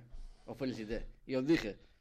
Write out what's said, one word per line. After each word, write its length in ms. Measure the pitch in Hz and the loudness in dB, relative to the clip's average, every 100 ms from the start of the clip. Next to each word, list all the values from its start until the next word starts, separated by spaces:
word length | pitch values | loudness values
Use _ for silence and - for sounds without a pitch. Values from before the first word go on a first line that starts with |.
| - - - - - | -8 -12 -12 -14 -12
os 120 | 113 | -4
felicité 500 | 135 110 107 110 - - - | -2 -2 -2 -4 -4 -10 -2
y 100 | 131 | 0
os 100 | 135 | 6
dije 340 | 165 107 95 - - | 4 4 -6 -12 -20